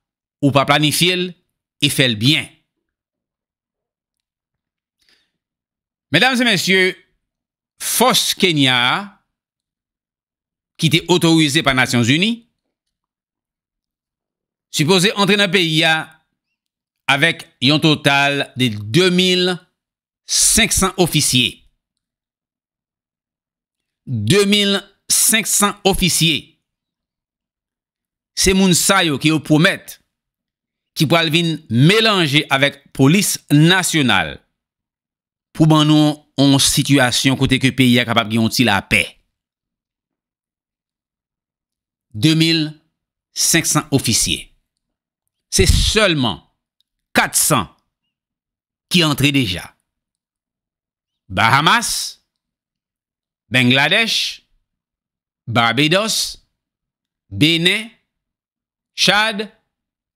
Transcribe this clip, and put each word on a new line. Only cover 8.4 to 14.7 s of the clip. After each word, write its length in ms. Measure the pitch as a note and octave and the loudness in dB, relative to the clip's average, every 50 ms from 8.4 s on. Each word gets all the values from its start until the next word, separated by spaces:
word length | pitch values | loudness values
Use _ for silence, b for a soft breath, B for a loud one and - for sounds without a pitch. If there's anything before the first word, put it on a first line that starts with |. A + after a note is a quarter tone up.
| F#3+ F3+ D#3 C#3+ C3+ C3 B2+ | -2 0 0 2 2 2 2
a, 200 | B2 A#2+ B2+ D3+ F#3+ G#3 G3 - _ _ _ _ _ _ _ _ _ _ _ _ _ _ _ _ _ _ _ _ _ _ _ _ _ _ _ _ _ _ _ _ - | 0 0 0 -2 -4 -6 -12 -18 _ _ _ _ _ _ _ _ _ _ _ _ _ _ _ _ _ _ _ _ _ _ _ _ _ _ _ _ _ _ _ _ -4
ki 120 | E3 D3 | -2 0
te 120 | D#3 E3+ - | 0 0 0
autorize 580 | - F3+ E3+ E3+ E3 E3 D#3+ D#3 C#3 B2+ D#3+ | 0 0 2 2 2 2 2 2 0 0 -2
pa 120 | C3+ C#3 C3 | -2 0 0
Nations 340 | B2+ B2 - B2+ A#2+ A#2 A2+ | 0 0 0 0 0 2 2
Uni, 220 | C#3+ E3+ G3 A3+ A#3 A#3 - _ _ _ _ _ _ _ _ _ _ _ _ _ _ _ _ _ _ _ _ _ _ _ _ _ _ _ _ _ _ _ _ _ _ _ _ _ _ _ _ _ _ _ _ _ | 0 0 0 -2 -4 -6 -10 _ _ _ _ _ _ _ _ _ _ _ _ _ _ _ _ _ _ _ _ _ _ _ _ _ _ _ _ _ _ _ _ _ _ _ _ _ _ _ _ _ _ _ _ _